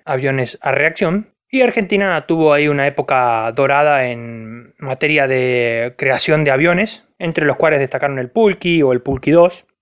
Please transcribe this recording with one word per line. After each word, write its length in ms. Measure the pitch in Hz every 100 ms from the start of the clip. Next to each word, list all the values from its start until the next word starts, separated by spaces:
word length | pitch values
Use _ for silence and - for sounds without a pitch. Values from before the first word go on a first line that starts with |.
aviones 540 | - 135 139 135 123 -
a 120 | 143
reacción. 560 | 135 156 - 180 196 - _ _
Y 120 | 262
Argentina 640 | 247 240 190 202 196 160 -
tuvo 260 | 165 156
ahí 140 | 147 151
una 220 | 143 139
época 640 | 139 131 131 123 113 113
dorada 560 | 120 139 139 151 139 127
en 680 | 120 117 113 110 117 120 _
materia 500 | 139 131 151 151 135
de 680 | 131 127 123 120 117 120 -
creación 460 | 135 123 - 156
de 80 | 147
aviones, 540 | 135 165 175 220 - _ -
entre 240 | 175 165
los 120 | 151 139
cuales 220 | 160 151
destacaron 400 | 135 135 143 135
el 120 | 123
Pulqui 520 | 226 214 185 175 170
o 100 | 135
el 100 | 123
Pulqui 280 | 139 135 -
dos, 340 | 165 175 - _ _